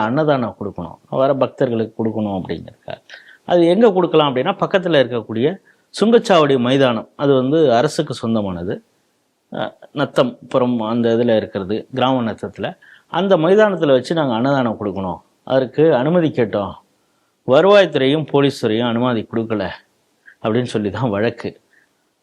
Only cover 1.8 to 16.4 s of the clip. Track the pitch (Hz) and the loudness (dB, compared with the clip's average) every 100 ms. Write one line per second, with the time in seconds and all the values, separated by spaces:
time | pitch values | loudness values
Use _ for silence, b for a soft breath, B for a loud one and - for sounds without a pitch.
1.8 | 110 - 110 107 104 95 - 85 85 - | -4 -4 -4 -4 -4 -4 -6 -10 -12 -18
2.8 | - - _ B B B - 180 170 185 | -16 -16 _ B B B -2 2 4 4
3.8 | 233 185 170 160 147 127 151 196 160 196 | 4 4 2 2 2 0 -2 -4 -2 -2
4.8 | 175 151 120 120 104 110 139 196 _ _ | 2 2 2 -2 -6 -2 -2 -4 _ _
5.8 | _ - 208 233 226 175 147 135 120 135 | _ -2 4 4 4 4 4 2 2 2
6.8 | 131 113 - - 143 131 127 160 147 117 | 2 0 -6 -2 2 2 2 2 2 2
7.8 | 147 165 156 - 117 113 101 87 90 170 | 2 -2 -6 -6 -4 -2 -4 -6 -8 -10
8.8 | - _ _ _ _ _ _ - 104 - | -12 _ _ _ _ _ _ -10 -10 -10
9.8 | - 139 143 - 127 - - 135 123 120 | -12 -6 -2 0 0 -2 -4 -2 0 -2
10.8 | 107 120 117 113 120 110 101 104 92 107 | -2 0 2 2 2 0 0 -6 -6 -6
11.8 | - 131 127 131 113 95 101 98 120 - | -6 -2 0 0 -2 -6 -10 -8 -10 -10
12.8 | b b b - 196 185 160 202 214 175 | b b b -4 0 2 4 4 2 2
13.8 | 156 127 127 170 139 113 131 139 120 104 | 2 2 2 -2 -2 -2 0 0 -2 -4
14.8 | 104 92 92 82 _ _ - 131 127 - | -6 -6 -8 -8 _ _ -4 -2 0 2
15.8 | 160 127 139 180 156 - | 2 2 2 0 0 0